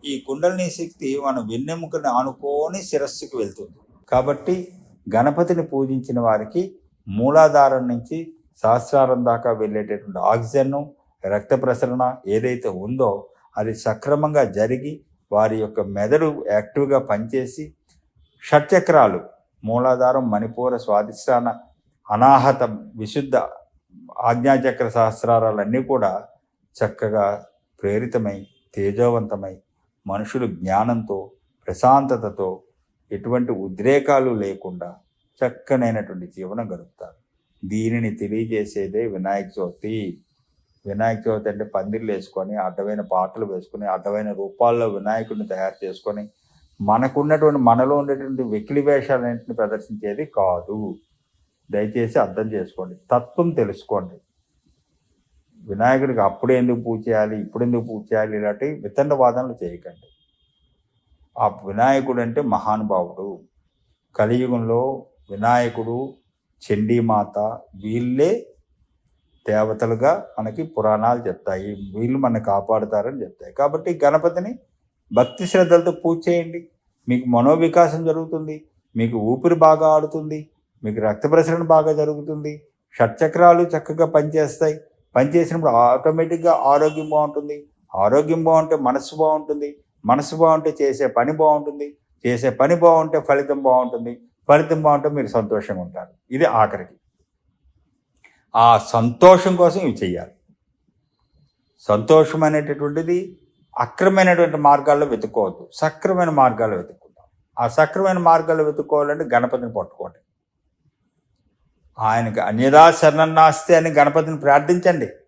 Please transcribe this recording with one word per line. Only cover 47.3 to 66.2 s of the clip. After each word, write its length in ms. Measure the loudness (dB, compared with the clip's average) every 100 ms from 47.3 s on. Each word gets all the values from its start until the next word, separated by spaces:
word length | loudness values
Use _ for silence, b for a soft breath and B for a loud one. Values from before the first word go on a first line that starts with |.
| 2 2 4
మనలో 360 | 4 4 2 0
ఉండేటువంటి 460 | 0 -6 -6 -6
వెకిలి 380 | -4 -6 -4 -2
వేషాలన్నింటిని 760 | 2 0 0 -2 -2 -8 -10 -6
ప్రదర్శించేది 680 | -4 -4 -10 -10 -10 -8 -8
కాదు. 540 | -2 0 -2 -6 -10 -10 -12 _ _ _ _ _ _ _
దయచేసి 460 | -6 -4 -4 -2 0
అర్థం 280 | -2 -2 -6
చేసుకోండి, 420 | -6 -8 -10 -14 -14 _
తత్వం 360 | -2 -2 -2 -2 0
తెలుసుకోండి. 560 | -2 -4 -6 -6 -6 -16 _ _ _ _ _ _ _ _ _ _ _ _ _ _ -12
వినాయకుడికి 520 | -2 2 2 0 0 -2
అప్పుడు 220 | -2 0
ఎందుకు 280 | 2 2 0 -2
పూజ 120 | -6 -2
చేయాలి, 340 | 0 0 -4
ఇప్పుడు 220 | -8 -4
ఎందుకు 220 | -2 -2 -4
పూజ 120 | -10 -4
చేయాలి, 200 | -2 -2 -2
ఇలాంటి 300 | -4 -4 -6 -8
వితండవాదనలు 720 | -8 -2 0 4 2 2 -6 -8
చేయకండి. 440 | -10 -12 -18 -20 _ _ _ _ _ _ _ _ _ _ _ _ _ -2
ఆ 120 | -2 -2 -10
వినాయకుడు 560 | 0 2 2 0 -2
అంటే 200 | -2 -2
మహానుభావుడు. 880 | -2 -2 -2 -4 -2 -2 -2 -8 -12 -12 _ _ _ _ _ _ _ -2
కలియుగంలో 640 | 0 0 0 -2 -2 -2 -2 -6 -12 _ _
వినాయకుడు, 680 | -4 0 2 0 -4 -6 -6 -8 -12